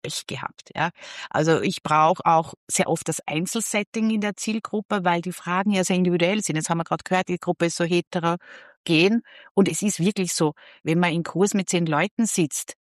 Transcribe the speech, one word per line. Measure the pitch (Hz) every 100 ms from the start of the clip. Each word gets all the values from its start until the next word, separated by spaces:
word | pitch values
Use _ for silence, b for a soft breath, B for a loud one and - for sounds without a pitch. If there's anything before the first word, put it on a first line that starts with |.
Pech | - - -
gehabt, | 131 - - - -
ja. | 165 B B B B
Also | - 156 151
ich | 135 -
brauch | - 156 156 180
auch | - 160 165 - -
sehr | - -
oft | 165 -
das | 156 -
Einzelsetting | 151 175 190 - 214 208 226 220
in | 220
der | 208 196
Zielgruppe, | - 214 - 214 202 208
weil | 175 175
die | 175
Fragen | 175 - 180 202
ja | 196
sehr | 180 180
individuell | 180 175 170 214
sind. | - 156
Jetzt | 160
haben | 170
wir | 165
grad | 165
gehört, | - 185 -
die | 175
Gruppe | - 175 170
ist | -
so |
heterogen. | 170 175 - 180 170 175 B B B B - 160 185 233 B B B
Und | - 190
es | 160
ist | 208 -
wirklich | 175 208 180
so, | - 156 - B B
wenn | - 165
man | 180
in | 160
Kurs | 165 165 202
mit | 208 175
zehn | 180 165
Leuten | 147 185 - 220
sitzt | - 156 - - -